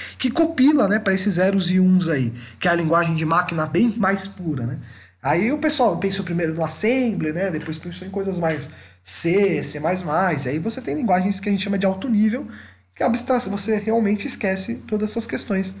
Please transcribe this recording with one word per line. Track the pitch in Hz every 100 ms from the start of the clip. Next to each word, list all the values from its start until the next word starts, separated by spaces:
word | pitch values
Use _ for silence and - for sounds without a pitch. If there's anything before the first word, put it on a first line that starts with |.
| - -
que | 254
compila, | - 339 330 269 294 196
né, | 214
pra | 208
esses | 190 202
zeros | 170 185 196 180
e | 185
uns | 185 185 165
aí, | 143 117 - - -
que | 180
é |
a |
linguagem | 170 160 165 165
de | 160
máquina | 156 170 175 165
bem | 151 170 233 214
mais | 190 196 -
pura, | - 170 131 117
né?" | - - - - _
Aí | 135 165 220
o | 294
pessoal | 302 302 233 165
pensou | 190 190 175
primeiro | 170 165
no | 160
assembly, | 160 - 214 262 240 170 156
né? | 160 190
Depois | 156 - 160
pensou | 175 175 185
em |
coisas | 202 190 175
mais | 165 151 - - - -
C, | - - 170 190 196 156
C | 135 147
mais | 156 185
mais. | 170 156 190 143 127
Aí | 151
você | 202 240
tem | 262
linguagens | 302 233 185 190 196
que | 214
a |
gente | 196
chama | 202 196
de | 190
alto | 190 269
nível, | 208 214 247 311 - - - _
que | -
é | -
abstração, | 233 - 254 190 202
você | 220 214
realmente | 214 226 208 208 -
esquece | - 196 190 190 233 -
todas | 208 208
essas | 233 -
questões | - - 196 190 -